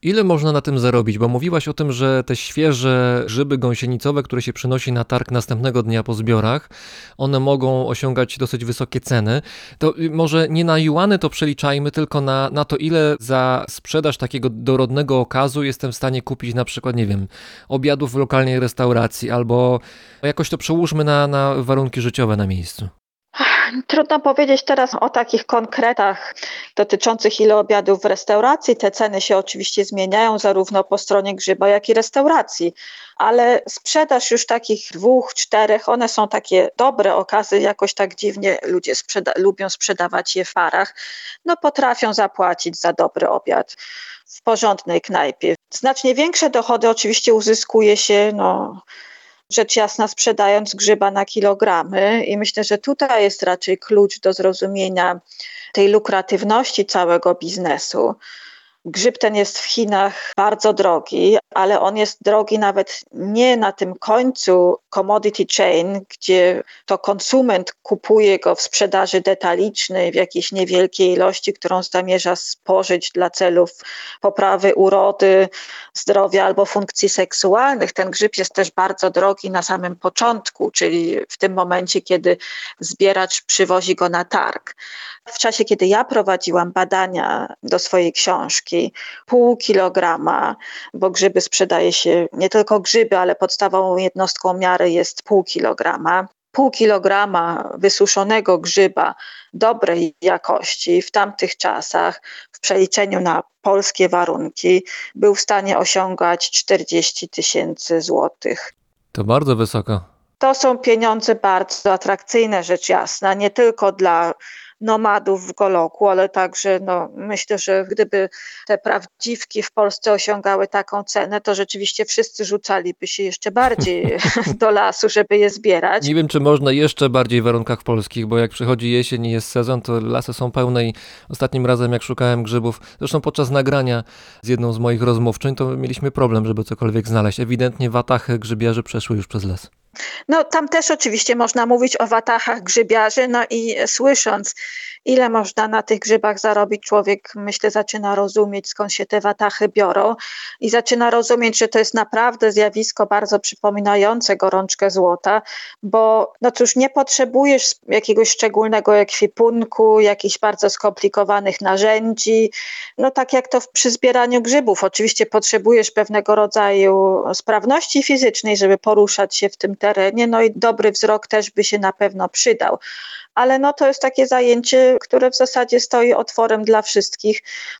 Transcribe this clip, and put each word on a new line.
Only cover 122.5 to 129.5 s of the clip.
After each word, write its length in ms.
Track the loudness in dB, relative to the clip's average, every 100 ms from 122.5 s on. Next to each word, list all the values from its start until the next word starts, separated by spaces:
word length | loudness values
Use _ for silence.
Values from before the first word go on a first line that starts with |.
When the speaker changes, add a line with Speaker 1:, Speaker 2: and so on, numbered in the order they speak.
| -6 -2 -4 -4 -8 -10
Speaker 2:
się 160 | -6
jeszcze 280 | -6 -6 -4
bardziej 640 | 0 0 0 -2 -2 -2 -2 -2
<laughs> 280 | -2 -4 0
do 120 | 2
lasu, 380 | 2 2 0 0
żeby 280 | 0 2 2
je 120 | 2
zbierać. 580 | 0 0 2 2 -2 0
Speaker 1:
Nie 80 | 0
wiem, 120 | 0
czy 120 | 2
można 320 | 4 4 2
jeszcze 380 | 2 0 2 0
bardziej 320 | 2 2 2
w 20 |
warunkach 400 | 2 0 -2 -6
polskich, 440 | -2 -2 -2 -8 -2
bo 100 | 0
jak 140 | 0
przychodzi 400 | -2 -2 -2 0
jesień 340 | 0 0 -4 -4
i 60 |
jest 160 | -4
sezon, 340 | -2